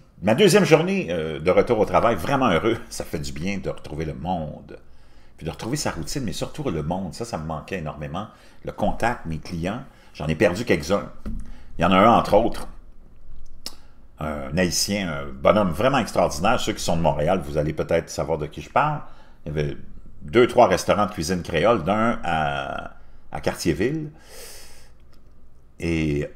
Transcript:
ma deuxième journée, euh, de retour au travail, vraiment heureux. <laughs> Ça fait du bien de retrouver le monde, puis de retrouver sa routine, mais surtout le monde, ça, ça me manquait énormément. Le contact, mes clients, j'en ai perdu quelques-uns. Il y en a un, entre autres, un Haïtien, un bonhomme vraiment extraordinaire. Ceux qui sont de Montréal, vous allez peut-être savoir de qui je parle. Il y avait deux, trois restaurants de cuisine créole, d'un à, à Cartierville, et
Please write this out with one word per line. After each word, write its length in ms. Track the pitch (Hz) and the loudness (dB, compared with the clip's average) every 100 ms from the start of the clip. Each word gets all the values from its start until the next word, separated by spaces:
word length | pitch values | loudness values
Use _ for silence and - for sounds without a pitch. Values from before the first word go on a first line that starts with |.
| - - | -20 -4
ma 140 | 98 | 0
deuxième 320 | 123 202 202 160 | 6 6 6 8
journée, 400 | 151 180 196 143 | 6 6 -2 -2
euh, 320 | 87 80 73 | -4 -4 0
de 100 | 80 | 4
retour 280 | 95 - 110 | 4 4 4
au 80 | 95 | 4
travail, 280 | 87 104 | 4 4
vraiment 360 | 113 - 139 127 | 2 0 2 4
heureux. 260 | 82 110 110 | 4 2 0
<laughs> 60 | - | -4
Ça 160 | - - | -10 -6
fait 140 | 82 | -6
du 120 | 71 | -6
bien 240 | 71 90 98 | -4 -4 -4
de 140 | 78 | -6
retrouver 340 | - - 76 | -8 -8 -6
le 80 | 80 | -6
monde, 680 | 64 82 90 76 - - - - - - - - - | -6 -4 -4 -6 -10 -16 -18 -18 -20 -20 -20 -20 -12
puis 80 | 78 | -10
de 40 | |
retrouver 280 | - 107 147 | -8 -6 -4
sa 140 | 214 | -4
routine, 320 | 170 - 147 | -6 -6 -4
mais 100 | 113 | -4
surtout 340 | 73 127 - 135 | -4 -6 -6 -4
le 120 | 80 | -4
monde, 320 | 76 90 92 | -2 -4 -6
ça, 100 | - | -8
ça 140 | 117 87 | -8 -8
me 80 | 78 | -6
manquait 320 | 76 - 98 | -8 -6 -8
énormément. 500 | 76 73 73 82 107 - - - - | -6 -8 -8 -8 -10 -14 -20 -14 -12
Le 60 | |
contact, 520 | - 101 - 113 120 | -2 -2 0 0 -2
mes 140 | 80 78 | -6 -8
clients, 460 | - 87 87 117 135 - - | -6 -4 -4 -6 -10 -18 -20
j'en 140 | - 78 | -6 -4
ai 80 | |
perdu 320 | 80 101 90 - | 2 2 2 0
quelques-uns. 440 | 87 76 85 71 - - - - - - - | 0 0 -2 -2 -8 -6 -6 -6 -10 -8 0
Il 40 | |
y 20 | 87 | 4
en 40 | |
a 60 | 92 | 8
un, 220 | 110 101 | 8 6
entre 160 | - | 6
autres, 340 | 104 117 - - - - - - - - - - - - - - - - - | 4 4 0 -6 -12 -16 -18 -18 -14 -8 -6 -6 -8 -10 -12 -14 -18 -20 -8
un 340 | 78 73 67 80 | -6 -6 -4 0
Haïtien, 520 | 90 - - 101 92 | 0 0 -2 -2 -2
un 140 | 73 71 | -4 -6
bonhomme 380 | 67 80 98 98 | 2 4 6 4
vraiment 300 | 76 127 139 | 4 4 4
extraordinaire. 600 | 101 - 87 - 98 123 | 2 2 2 2 2 2
Ceux 140 | - | 0
qui 100 | 104 | -2
sont 140 | - 85 | 0 2
de 40 | |
Montréal, 380 | 80 73 76 95 | 2 2 2 2
vous 140 | 73 73 | 0 -2
allez 160 | 76 | 0
peut-être 380 | 76 78 85 - | -2 0 0 0
savoir 260 | - 76 80 | -4 -2 -2
de 80 | |
qui 160 | 73 - | -4 -8
je 80 | 78 | -4
parle. 320 | 123 147 147 - - - - - | 0 0 -2 -8 -14 -18 -14 -6
Il 100 | 76 | -2
y 20 | |
avait 180 | 73 - - - - - | -2 -4 -8 -10 -12 -12
deux, 220 | 73 107 117 | 0 4 6
trois 220 | - 110 | 8 6
restaurants 380 | 92 - 90 101 | 6 2 2 2
de 40 | |
cuisine 320 | - 80 90 | -2 -2 -2
créole, 400 | 80 82 101 117 | -2 2 4 4
d'un 380 | 78 107 113 113 | 2 2 0 0
à, 720 | - 80 73 69 67 - - - - - - | -2 0 0 -2 -6 -8 -10 -14 -16 -14 -10
à 80 | 73 | -6
Cartierville, 720 | 90 82 85 78 113 160 151 - - - - - - - - - - - - - - - - - | -6 -2 -2 0 0 -2 -6 -14 -18 -16 -16 -16 -14 -14 -16 -20 -20 -20 -18 -18 -18 -18 -20 -8
et 480 | 85 82 78 73 73 | -2 0 0 0 -4